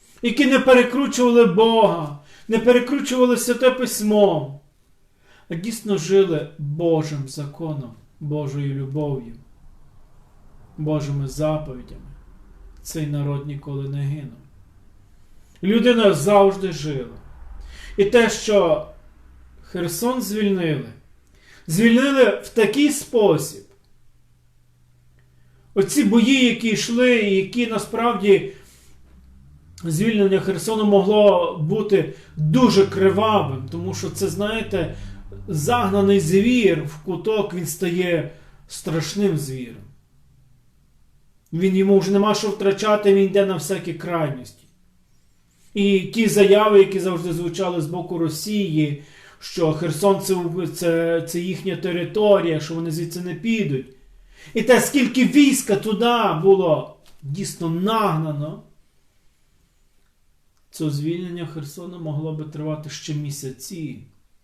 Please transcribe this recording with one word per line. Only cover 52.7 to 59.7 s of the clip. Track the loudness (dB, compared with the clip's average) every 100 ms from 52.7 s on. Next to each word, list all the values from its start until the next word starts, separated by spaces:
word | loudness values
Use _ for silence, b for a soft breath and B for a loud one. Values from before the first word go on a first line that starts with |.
вони | -8 -6
звідси | -6 -8 -8
не | -10 -8
підуть. | -4 -2 -2 -4 -8 -20 _ -20 b b b
І | -4
те, | 4 4
скільки | 4 0 0 2 2
війська | 6 4 4 0 -2
туди | -2 0 0 2 0 0
було | 2 4 4 0 -2 -18 -20 -18
дійсно | -12 -8 -10 -6 -6
нагнано, | -4 -2 0 -2 -2 -4 -6 -8 -12 -20 _ _ _ _ _ _ _ _ _ _